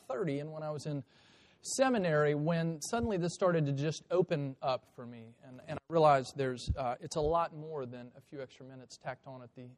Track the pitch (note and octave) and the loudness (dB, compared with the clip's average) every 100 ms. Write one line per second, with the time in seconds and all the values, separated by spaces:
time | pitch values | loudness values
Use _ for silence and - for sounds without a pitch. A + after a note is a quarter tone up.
0 | - B3+ E3+ C#3 D3+ D#3 D3+ D3+ D#3 C#3+ | -6 -2 -2 -2 -4 -8 -6 -6 -4 -6
1 | - _ - - _ _ - - C4 A#3 | -6 _ -20 -20 _ _ -4 2 2 2
2 | F3 D3+ D3 D3 D#3 E3 E3 D#3 - A#3 | 4 4 4 4 2 2 0 -2 -4 -2
3 | A#3 F#3 F3 - F#3 E3 C#3+ C#3 D3+ - | 0 0 -2 2 2 4 2 0 -2 -4
4 | - F3 F#3 D#3 C#3 C3 C#3+ B2 - - | 0 2 2 0 -4 -4 -2 -2 -4 -16
5 | A#2+ A#2+ A2+ - C3 B2+ - - - E3 | -14 -14 -18 -20 -20 -14 -10 -10 0 6
6 | D#3 C#3 B2 C#3 C3 B2 - - B2+ B2+ | 8 8 4 -2 -2 -2 -4 -2 -2 -4
7 | D#3+ D#3+ D3+ E3+ E3+ D#3 D#3 D3+ B2 B2 | -4 0 2 2 0 -4 -8 -8 -8 -10
8 | B2 C3+ - C#3+ B2+ - C3 C3 B2 - | -16 -20 -16 -14 -14 -16 -18 -18 -18 -14
9 | D3+ B2+ C#3 C3 A#2+ C3 B2 | -12 -12 -14 -18 -18 -18 -18